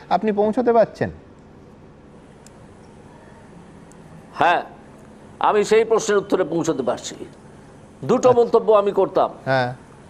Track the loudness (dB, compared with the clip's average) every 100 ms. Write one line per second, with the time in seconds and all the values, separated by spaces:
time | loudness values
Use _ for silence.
0 | -4 -2 0 0 0 0 2 2 0 -2
1 | -8 -8 -20 -20 -20 -20 -20 -20 -20 -20
2 | -20 -20 -20 -20 -20 -20 -20 -20 -20 -20
3 | -20 -20 -20 -20 -20 -20 -20 -20 -20 -20
4 | -20 -20 -10 0 0 0 -4 -14 -20 -20
5 | -20 -20 -20 -4 0 0 2 2 2 0
6 | 0 -2 0 -2 -2 -4 -4 -4 -4 -6
7 | -10 -16 -18 -20 -20 -20 -20 -20 -20 -8
8 | -2 2 4 4 2 2 4 2 2 0
9 | 0 0 -2 -4 -2 -2 -2 -8 -18 -20